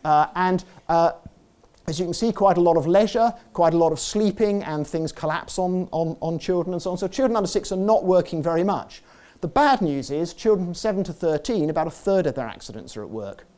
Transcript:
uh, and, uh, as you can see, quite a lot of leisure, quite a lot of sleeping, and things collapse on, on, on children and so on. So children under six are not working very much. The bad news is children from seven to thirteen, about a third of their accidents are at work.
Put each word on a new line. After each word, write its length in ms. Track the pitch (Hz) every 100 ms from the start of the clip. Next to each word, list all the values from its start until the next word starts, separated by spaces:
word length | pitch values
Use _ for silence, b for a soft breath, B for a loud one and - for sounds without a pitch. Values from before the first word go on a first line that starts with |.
| 160
uh, 220 | 151 151 175
and, 280 | 185 180 - B -
uh, 260 | 165 165 - - _ _ _ _ _ -
as 120 | 151
you 60 | 175
can 80 |
see, 180 | - 226
quite 260 | - 196 180
a 40 |
lot 160 | 175 165
of 80 | 151
leisure, 480 | 185 214 240 233 233 B
quite 200 | - 165
a 40 | 170
lot 140 | 165
of 80 | 156
sleeping, 640 | - 214 208 190 208 202
and 220 | - 151 147
things 260 | 165 160
collapse 460 | - 156 160 - -
on, 300 | 180 185 180
on, 240 | 160 165 -
on 180 | 165 165
children 360 | - 180 175
and 80 | 180
so 100 | 185
on. 60 | 180
So 80 | 190
children 280 | 190 262 226
under 120 | 185
six 240 | 208 -
are 40 | 185
not 300 | 202 220 185
working 380 | 185 - 165
very 200 | 156 165
much. 380 | 190 160 - - b b b b
The 60 | 165
bad 340 | - 294 254
news 300 | 180 139 131
is 240 | 147 170 -
children 320 | 226 208 180
from 80 | 175
seven 280 | 220 190
to 100 | 190
thirteen, 580 | 165 170 151 - 220 151
about 160 | 160 160
a 40 |
third 360 | - - 196 156
of 80 | 131
their 100 | 117
accidents 500 | - - 107 82 110
are 60 |
at 80 | 104
work. 360 | 110 101 98 -